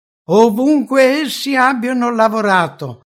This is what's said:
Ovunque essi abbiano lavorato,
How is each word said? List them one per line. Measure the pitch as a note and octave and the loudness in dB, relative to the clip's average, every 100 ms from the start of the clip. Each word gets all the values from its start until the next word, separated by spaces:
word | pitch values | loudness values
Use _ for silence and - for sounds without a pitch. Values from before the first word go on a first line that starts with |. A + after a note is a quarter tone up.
| _ _ - | _ _ 0
Ovunque | G3 A3+ G#3 C4+ D4+ - C4+ C4 C#4+ | 4 4 2 0 0 0 2 2 2
essi | C#4+ - C#4 C4 | -4 -6 -4 0
abbiano | B3+ B3+ B3 B3+ A#3+ | 0 0 -4 -2 -4
lavorato, | A#3 A3 A3 G#3 F#3 D#3+ - C#3 A2+ _ | 0 0 0 0 0 -2 -6 -14 -14 _